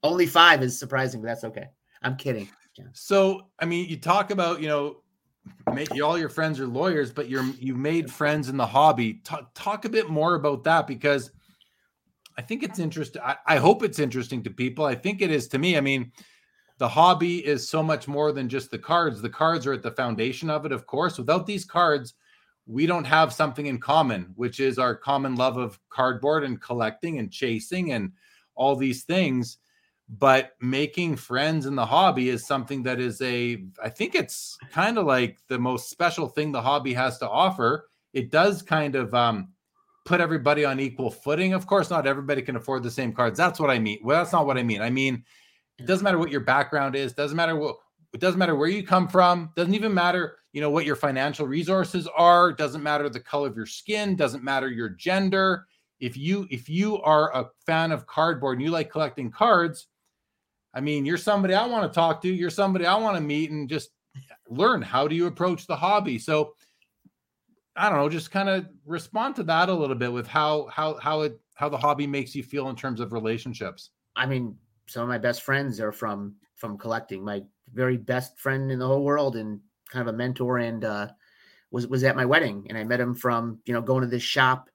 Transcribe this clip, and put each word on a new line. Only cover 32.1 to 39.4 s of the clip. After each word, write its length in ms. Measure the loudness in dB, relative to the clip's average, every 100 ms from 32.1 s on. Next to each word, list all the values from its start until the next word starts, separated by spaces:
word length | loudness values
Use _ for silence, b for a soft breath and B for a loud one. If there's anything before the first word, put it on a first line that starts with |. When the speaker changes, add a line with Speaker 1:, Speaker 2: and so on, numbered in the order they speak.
| 4 0
Speaker 2:
is 180 | -2 -2
something 360 | -4 -4 -6
that 160 | -4 -2
is 220 | -4 -4
a, 420 | -4 -2 -2 -4 -10 -10
I 80 | -10
think 260 | -6 -2 -2
it's 420 | -2 -8 -14 -16 -8
kinda 280 | -2 0 2
like 360 | 2 2 2 -4 _
the 120 | -4
most 300 | -2 -2 -6
special 380 | -2 -2 0 -6
thing 240 | -4 -4
the 100 | -2
hobby 320 | 0 0 0
has 240 | -2 -2 -2
to 100 | -4
offer. 580 | 2 2 2 0 0 b b b
It 200 | -6 0
does 300 | 4 4 2
kind 340 | 0 0 0 -2
of, 180 | 0
um, 360 | 2 2 2